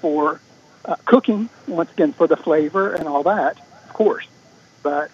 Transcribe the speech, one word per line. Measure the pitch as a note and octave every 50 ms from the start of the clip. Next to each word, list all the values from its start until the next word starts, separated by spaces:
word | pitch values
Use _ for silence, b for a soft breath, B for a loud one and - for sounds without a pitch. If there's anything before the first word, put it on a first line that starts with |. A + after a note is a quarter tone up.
for, | - D#3+ D3 D3+ D3 D3+ D3+ - _ _ - _ _ _ - _ -
uh, | - E3 - -
cooking, | - B3 C4+ - - G#3+ G3+ A#3 A3+ - - -
once | - F3 E3 E3+ -
again, | - - E3 D3
for | B2 - E3+ D#3
the | D#3+
flavor | - - E3+ D3+ D#3 D3+ D3+ E3+ F#3+ G3 G3+
and | - E3 D#3+ D3+
all | C#3+ C#3+ D3
that, | F3+ G#3 G3 C3+ C#3 - -
of | - - - - - -
course. | - - G#3+ G3 - - - - _ _ _ - - - _ _ _ _ -
But | C#3+ C#3+ D3 D3+ D#3